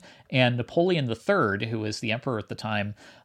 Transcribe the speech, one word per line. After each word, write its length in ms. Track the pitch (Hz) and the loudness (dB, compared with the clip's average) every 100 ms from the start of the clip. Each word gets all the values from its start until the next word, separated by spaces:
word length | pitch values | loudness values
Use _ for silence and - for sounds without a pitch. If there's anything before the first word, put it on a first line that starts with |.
| - - - | -10 -20 -2
And 260 | 135 123 120 | 4 4 2
Napoleon 520 | 117 170 180 175 127 | -2 0 2 2 0
the 80 | 113 | -2
third, 480 | - 196 113 98 | 0 2 2 0
who 160 | 117 117 | -2 -4
was 200 | 107 101 | -4 -4
the 140 | 110 | -4
emperor 260 | 117 - 113 | -4 -2 -4
at 80 | - | -6
the 80 | - | -8
time, 400 | 107 107 101 - - - | -4 -2 -2 -8 -18 -16